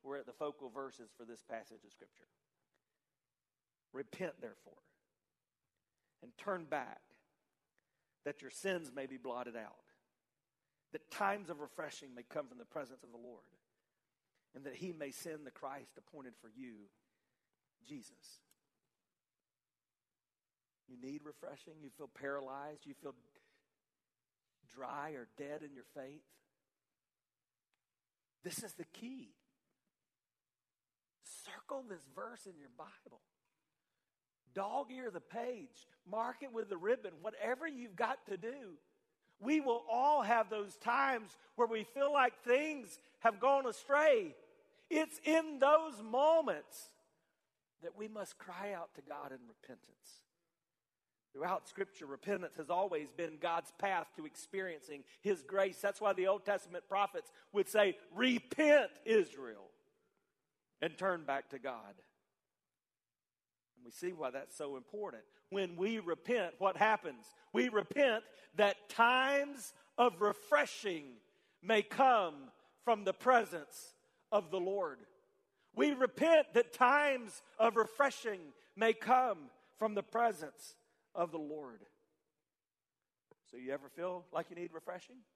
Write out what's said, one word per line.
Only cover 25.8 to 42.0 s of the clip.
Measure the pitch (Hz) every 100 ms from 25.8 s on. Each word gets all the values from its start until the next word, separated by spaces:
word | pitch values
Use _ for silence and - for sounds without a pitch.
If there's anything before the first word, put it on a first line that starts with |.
| - 147
faith? | 135 147 _ _ _ _ _ _ _ _ _ _ _ _ _ _ _ _ _ _ _ _ _ _
This | 180 170
is | 220 -
the | -
key. | - 233 269 208 _ _ _ _ _ _ _ _ _ _ _ _ _ _ _ _ _ _ _
Circle | - - - - - 277 247
this | 180 139
verse | 160 226 233 202
in | 165
your | 135 120
Bible. | 156 - - - _ _ _ _ _ _ _ _ _ _ _ _ _
Dog | 127 202 247 226
ear | 254 247
the | 180
page. | _ 202 247 240 151 - _ _ 180
Mark | 208 233 254
it | 277
with | 226 202
the | 180
ribbon. | 190 247 208 160
Whatever | 196 - 214 254 320
you've | 269 240 180
got | 226 262 -
to | 190
do. | 220 277 214 151 _ _ _ _ _ _
We | 214 311
will | 269 233 220
all | 233 277 302
have | 214 233 202
those | 214 202 -
times | - 254 277 247 208 - _ -
where | 233
we | 226 208
feel | 277